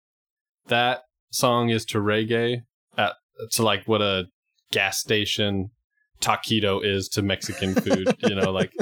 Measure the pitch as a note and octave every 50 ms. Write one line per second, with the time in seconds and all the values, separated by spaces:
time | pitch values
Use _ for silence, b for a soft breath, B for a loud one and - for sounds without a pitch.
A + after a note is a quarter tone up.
0 | _ _ _ _ _ _ _ _ _ _ _ _ _ - A#2 A#2+ A#2+ B2 B2+ -
1 | - _ _ _ _ _ - - - B2+ A#2+ A#2+ A#2+ A#2 A#2 A2 - - - A2
2 | G2+ G#2+ G#2+ A2 A2+ A2 A#2 A#2 A#2 A#2+ B2 A#2 - _ _ _ _ _ _ -
3 | G#2 G2 - - _ _ _ - A2 A2 - - A2+ G#2+ G2+ G2 - A2 A2 G#2
4 | G#2 G2+ F#2+ F#2 F2+ - _ _ _ _ _ _ _ _ - G#2+ G2 F#2+ - -
5 | - - A2+ G#2 G#2 - - - G#2+ G2+ G2 G2 F#2+ G#2+ - _ _ _ _ _
6 | _ _ _ _ - A#2 G#2+ - - - A2+ A2 G#2 G2+ G2 G2 - G#2 G2 G2
7 | F#2+ - - A2 G2+ G2 F#2+ - - - - - G3 - F#2 - - G3 A#3+ F#3+
8 | F#3+ B3+ - - - A3 G3+ F#3+ F#3+ - - F#3 F#3 - - -